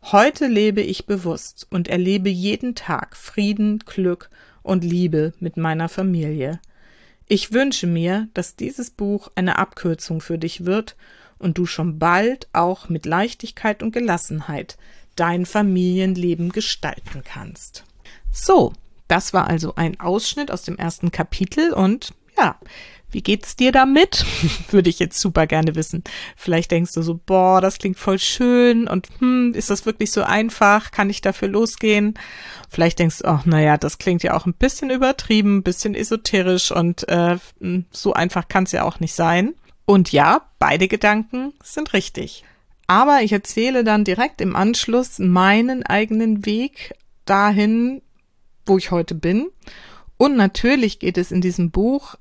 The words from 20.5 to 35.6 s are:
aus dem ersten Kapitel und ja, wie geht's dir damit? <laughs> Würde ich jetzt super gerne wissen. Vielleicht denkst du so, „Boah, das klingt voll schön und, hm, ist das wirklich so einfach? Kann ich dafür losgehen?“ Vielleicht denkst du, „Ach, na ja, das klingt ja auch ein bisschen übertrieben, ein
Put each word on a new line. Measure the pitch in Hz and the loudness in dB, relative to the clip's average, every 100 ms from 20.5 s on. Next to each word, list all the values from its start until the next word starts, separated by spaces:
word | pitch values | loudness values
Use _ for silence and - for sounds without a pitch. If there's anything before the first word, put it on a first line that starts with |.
aus | 175 | -8
dem | - 185 | -10 -8
ersten | 170 - 175 | -8 -4 -4
Kapitel | - 160 - 185 - 330 | -4 -6 -4 -4 0 -2
und | - 190 233 - - _ - | 2 0 0 -6 -18 _ 0
ja, | 220 - - - - - - | 0 0 -16 -20 -20 -20 -10
wie | - | -6
geht's | - 208 - - | -2 -2 -4 2
dir | 254 | 4
damit? | 262 262 277 381 - - - 160 | 6 6 6 4 2 -2 0 -2
<laughs> | - - | -2 2
Würde | 202 175 | 4 4
ich | - | 2
jetzt | 170 - | -2 0
super | 196 170 156 | 0 2 2
gerne | 156 160 | 2 0
wissen. | 165 160 170 - - - | 0 -4 -6 -10 -14 -16
Vielleicht | - - 165 170 | -12 -2 -2 2
denkst | 170 175 | 0 0
du | - | -2
so, | 165 170 - | -4 -4 2
„Boah, | 190 185 185 | 4 6 6
das | 185 - | 4 0
klingt | 196 185 | -6 -2
voll | - 190 | 0 0
schön | - - 247 247 240 233 233 | -2 0 4 6 6 4 0
und, | 185 - - | -4 -4 -2
hm, | 247 254 247 | 0 2 0
ist | 226 - | -2 -4
das | 202 | -2
wirklich | - 220 214 | -2 -4 -2
so | - | 0
einfach? | 196 208 226 - 202 208 - | 0 0 -2 2 4 4 0
Kann | - 196 | -2 -2
ich | 202 | 0
dafür | 196 196 196 | -4 -2 -2
losgehen?“ | 202 226 - 220 208 208 220 - - - - - | 0 0 0 2 2 2 -4 -14 -18 -18 -20 -12
Vielleicht | - 170 - | 0 0 4
denkst | 170 - | 0 0
du, | - | 0
„Ach, | 147 | 2
na | 165 156 | 4 4
ja, | 151 151 | 4 4
das | 147 - | 0 -4
klingt | - 175 | -2 -2
ja | - | 0
auch | 160 - | -2 -2
ein | |
bisschen | 170 262 - 269 | 0 0 0 -4
übertrieben, | 254 262 269 - 214 202 | 0 0 0 0 2 4
ein | 202 | 2